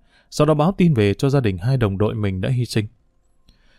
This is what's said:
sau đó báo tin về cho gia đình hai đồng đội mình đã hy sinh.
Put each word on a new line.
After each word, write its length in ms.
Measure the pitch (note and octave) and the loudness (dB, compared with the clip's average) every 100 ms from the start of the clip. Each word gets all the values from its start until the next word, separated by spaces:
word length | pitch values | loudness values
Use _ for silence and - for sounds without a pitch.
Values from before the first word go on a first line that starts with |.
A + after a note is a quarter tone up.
| _ _ _ | _ _ _
sau 180 | - D3+ | 0 2
đó 60 | |
báo 180 | D3+ D#3 | 2 0
tin 220 | G3+ F3 | 2 2
về 200 | A#2+ G2+ | 4 2
cho 160 | G2 C#3 | 2 0
gia 100 | C#3 | 0
đình 180 | A2+ F#2 | 0 -2
hai 200 | A2+ C3+ | -2 0
đồng 200 | G#2+ F#2+ | 0 0
đội 180 | G#2+ A2+ | -2 -2
mình 260 | G#2 F#2 | -4 -4
đã 80 | A#2 | -4
hy 160 | B2+ A#2 | -4 -2
sinh. 220 | A2+ G#2+ _ _ _ _ _ _ _ _ | -4 -4 _ _ _ _ _ _ _ _